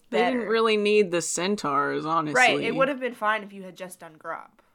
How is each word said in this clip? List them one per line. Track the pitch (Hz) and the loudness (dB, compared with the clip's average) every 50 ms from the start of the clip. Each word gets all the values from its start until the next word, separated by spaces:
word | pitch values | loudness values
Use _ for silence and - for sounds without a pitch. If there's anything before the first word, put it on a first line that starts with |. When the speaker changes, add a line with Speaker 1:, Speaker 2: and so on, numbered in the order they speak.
| _ - | _ -4
Speaker 1:
They | 240 214 | 0 0
didn't | 240 254 254 240 | 2 2 0 -2
Speaker 2:
better. | 220 185 | -2 0
Speaker 1:
really | 220 226 226 226 214 208 | 0 2 2 4 2 2
need | 208 208 208 208 208 175 | 2 4 4 4 4 4
the | 175 170 | 0 -2
centaurs, | 160 - - 170 175 196 208 202 - 147 139 139 143 143 139 143 151 | -2 -2 -4 -2 0 -2 -2 -2 -2 0 0 0 0 0 -2 -2 -2
honestly. | 156 165 170 151 151 - 247 | 0 0 0 0 2 4 4
Speaker 2:
Right, | 254 233 196 147 | 4 4 4 2
it | - 226 - | -2 -2 0
would | 262 262 269 | 0 0 0
have | 294 254 | 0 -4
been | 262 240 247 | -6 -8 -6
fine | - 214 208 220 214 | -4 -2 -2 -2 -2
if | 202 202 | -6 -10
you | 196 196 185 | -16 -16 -16
had | 185 170 | -16 -14
just | - 190 180 185 - | -14 -16 -16 -16 -18
done | 175 165 156 151 | -20 -20 -20 -16
Grawp. | - 165 160 - - - _ _ _ _ | -12 -12 -12 -12 -12 -16 _ _ _ _